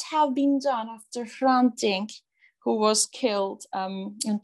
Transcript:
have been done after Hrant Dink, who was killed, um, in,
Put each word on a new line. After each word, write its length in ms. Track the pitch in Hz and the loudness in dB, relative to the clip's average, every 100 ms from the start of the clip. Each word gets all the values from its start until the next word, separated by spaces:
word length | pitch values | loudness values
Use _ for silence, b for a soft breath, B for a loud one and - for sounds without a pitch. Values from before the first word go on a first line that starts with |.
| - | -2
have 220 | 311 294 | 0 2
been 240 | 254 277 277 | 2 2 2
done 280 | 277 240 220 220 | 0 -2 -4 -12
after 240 | - 240 | -12 -10
Hrant 540 | 226 - 262 254 247 - | -10 0 2 4 4 2
Dink, 320 | 220 190 214 - _ b b _ | 0 0 -4 -10 _ b b _
who 120 | 240 226 214 | -2 2 2
was 200 | 220 - | 2 0
killed, 540 | - 240 202 196 - - | -2 -2 0 -2 -6 -10
um, 460 | 196 190 190 196 208 220 | -8 -6 -8 -10 -8 -4
in, 120 | 208 | -4